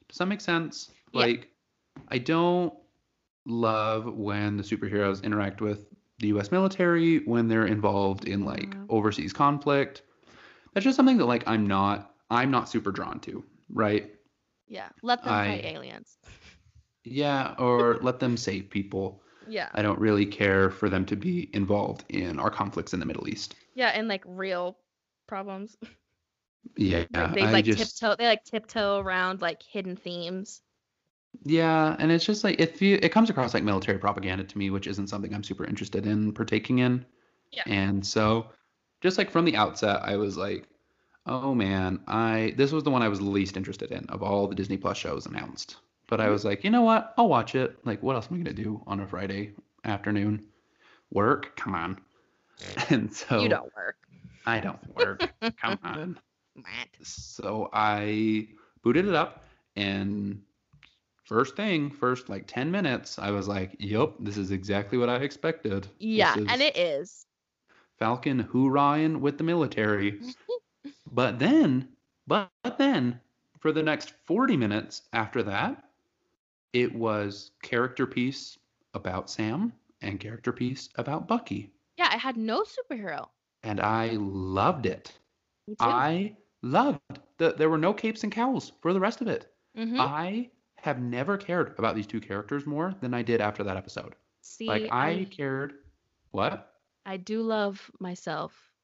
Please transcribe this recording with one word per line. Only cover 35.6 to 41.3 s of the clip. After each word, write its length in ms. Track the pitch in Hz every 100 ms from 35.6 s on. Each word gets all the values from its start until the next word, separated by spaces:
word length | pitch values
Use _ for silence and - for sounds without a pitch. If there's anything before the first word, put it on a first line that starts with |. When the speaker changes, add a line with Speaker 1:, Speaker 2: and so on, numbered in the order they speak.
Speaker 1:
interested 400 | - - - - 104
in 260 | 107 107
partaking 480 | 107 113 113 - 127
in. 260 | 123 123 127 _ _ _ _
Speaker 2:
Yeah. 100 | 240 185
Speaker 1:
And 380 | 101 98 101
so, 460 | 98 110 107 113 113 - _ _ _ _
just, 160 | 180 185
like, 140 | 190
from 160 | 170 170
the 100 | 110
outset, 440 | 104 - 104 -
I 140 | - 101
was 200 | 98 95
like, 320 | 98 101 - _ _ _ _ _
"Oh, 280 | -